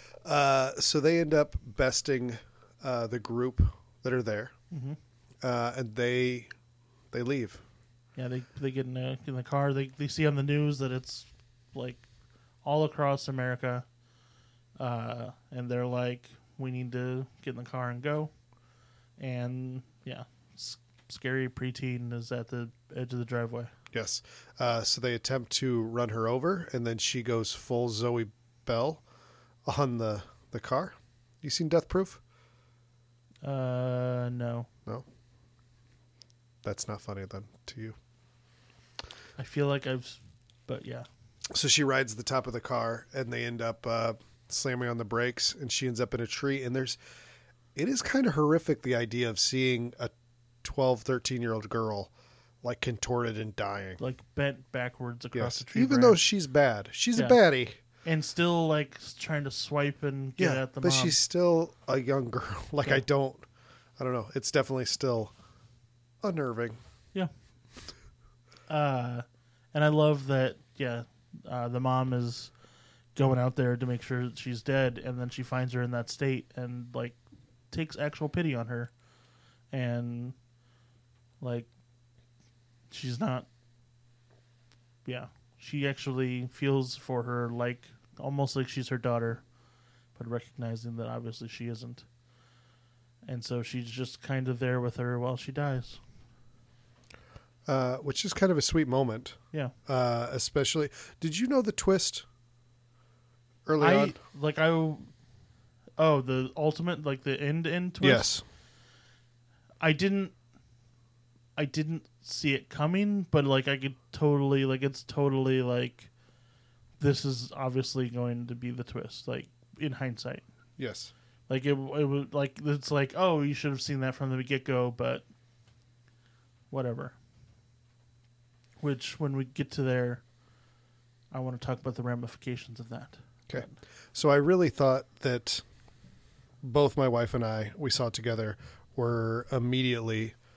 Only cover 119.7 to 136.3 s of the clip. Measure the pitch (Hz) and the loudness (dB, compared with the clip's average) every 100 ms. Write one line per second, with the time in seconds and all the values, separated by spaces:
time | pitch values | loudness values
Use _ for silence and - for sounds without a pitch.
119.7 | - 151 127 131 117 123 - - _ _ | -8 -6 -4 -6 -6 -10 -10 -14 _ _
120.7 | - 127 - - - _ _ - 131 139 | -10 -10 -8 -14 -18 _ _ -4 -2 0
121.7 | 139 135 143 143 143 131 143 139 - 147 | 0 0 0 2 2 0 -2 -2 -2 -2
122.7 | 143 - 147 135 160 185 156 143 139 147 | -2 0 0 0 2 2 4 0 0 -2
123.7 | 135 - 135 131 131 135 131 127 135 131 | -4 -4 -2 -2 -4 -4 -4 -2 -2 0
124.7 | 127 123 120 123 127 - - _ _ _ | 0 0 -2 -4 -4 -8 -20 _ _ _
125.7 | _ _ _ _ _ _ _ _ _ - | _ _ _ _ _ _ _ _ _ -10
126.7 | 135 123 117 - - _ _ - _ _ | -4 -4 -4 -8 -14 _ _ -20 _ _
127.7 | _ _ _ _ _ _ _ _ _ _ | _ _ _ _ _ _ _ _ _ _
128.7 | - 147 127 - - 147 135 131 - 143 | -6 -2 -2 -6 -4 -2 -2 -4 -4 -6
129.7 | - 131 127 123 123 _ _ _ _ _ | -2 0 2 0 -4 _ _ _ _ _
130.7 | _ _ _ _ _ _ 131 127 127 - | _ _ _ _ _ _ -6 -6 -4 -4
131.7 | 123 131 120 123 120 117 - 131 120 - | -4 -4 -4 -4 -4 -6 -8 -6 -6 -8
132.7 | 117 117 117 - - - _ - 131 - | -16 -12 -12 -14 -20 -20 _ -10 -10 -10
133.7 | - - - - - 151 143 147 180 165 | -16 -20 -20 -14 0 6 6 8 6 4
134.7 | - 135 131 - - 135 123 - - - | 4 4 4 0 -4 0 0 -2 -6 -6
135.7 | - - - - - - | -20 -20 -20 -20 -20 -20